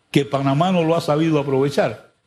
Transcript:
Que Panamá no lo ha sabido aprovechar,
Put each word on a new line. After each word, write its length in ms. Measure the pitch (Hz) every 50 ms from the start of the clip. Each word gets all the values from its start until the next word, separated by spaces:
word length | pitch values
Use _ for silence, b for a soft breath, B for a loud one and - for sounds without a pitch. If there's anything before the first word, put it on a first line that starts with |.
| _ _
Que 140 | - 147 139
Panamá 480 | - 143 135 139 139 139 143 175 190
no 100 | 190 175
lo 140 | 160 160 165
ha 40 | 170
sabido 380 | - - 147 151 165 165 156 147
aprovechar, 720 | 139 143 135 131 139 143 143 - 180 123 107 - - _ _ _ _